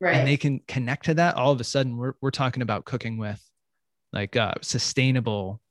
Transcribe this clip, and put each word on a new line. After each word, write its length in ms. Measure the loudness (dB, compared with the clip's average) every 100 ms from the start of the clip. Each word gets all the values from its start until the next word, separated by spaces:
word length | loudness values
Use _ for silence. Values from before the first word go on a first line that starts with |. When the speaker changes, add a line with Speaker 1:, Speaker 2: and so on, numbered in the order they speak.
Speaker 1:
Right. 160 | 2 4
Speaker 2:
and 100 | 4
they 100 | 2
can 220 | 2 -2 -4
connect 380 | -4 -2 -2 0
to 80 |
that, 220 | 4 4 4
all 160 | 2
of 80 | 2
a 40 |
sudden 320 | 0 0 0 -2
we're, 160 | -6 -4
we're 80 | -4
talking 320 | 0 -2 0
about 240 | -2 -4 -4
cooking 320 | -8 -6 -6
with, 240 | -6 -8 _ _ _ _ _ _ -10
like, 240 | -6 -2 0
uh, 180 | 0 -2
sustainable 1000 | -4 -2 -2 2 4 4 0 -2 -4 -8 _